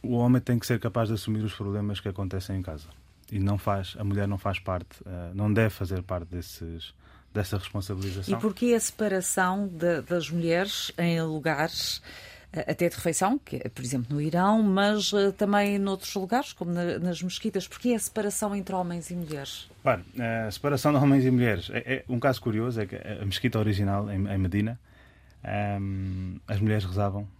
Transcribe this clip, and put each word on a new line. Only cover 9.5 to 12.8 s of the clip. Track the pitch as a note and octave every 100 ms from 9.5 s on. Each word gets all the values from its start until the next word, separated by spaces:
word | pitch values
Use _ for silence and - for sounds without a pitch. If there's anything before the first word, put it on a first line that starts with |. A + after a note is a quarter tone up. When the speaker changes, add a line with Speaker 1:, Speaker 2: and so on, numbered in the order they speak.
| F#3+ G3+
Speaker 2:
da, | E3 E3+ E3
das | C3 F3 C#3
mulheres | E3+ E3 E3 G3 - - -
em | E3+ E3
lugares, | D#3+ D#3 D#3 C#3+ D#3+ - - - - - - - -
eh, | - -
até | D#3+